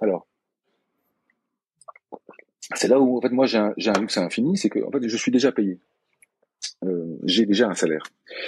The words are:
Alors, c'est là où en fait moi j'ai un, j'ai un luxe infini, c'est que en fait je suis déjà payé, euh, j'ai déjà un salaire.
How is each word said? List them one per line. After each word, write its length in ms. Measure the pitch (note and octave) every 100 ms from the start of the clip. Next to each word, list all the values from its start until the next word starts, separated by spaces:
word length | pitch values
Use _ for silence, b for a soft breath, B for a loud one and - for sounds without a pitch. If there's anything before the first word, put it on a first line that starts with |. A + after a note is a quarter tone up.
Alors, 260 | G#2+ F2+ - _ _ _ _ _ _ _ _ _ _ _ _ _ _ _ - - _ - - - _ _ - -
c'est 140 | -
là 100 | C3
où 180 | C3 B2
en 40 |
fait 80 | B2
moi 160 | B2 C3
j'ai 140 | A2+
un, 140 | G#2 -
j'ai 140 | A2
un 60 | G2
luxe 160 | A2 -
infini, 400 | F2 - C3 F#3+
c'est 100 | -
que 160 | -
en 80 | A2+
fait 160 | C#3 A#2
je 80 | A2
suis 160 | -
déjà 220 | B2 C3
payé, 260 | A#2+ G2+ F2+ _ _ _ _ _ _ _ _ - -
euh, 340 | F#2 F2 E2+ D#2+
j'ai 220 | - G2+ G#2
déjà 240 | G2+ A#2
un 60 | F2
salaire. 280 | E2 D#2 - _ _ B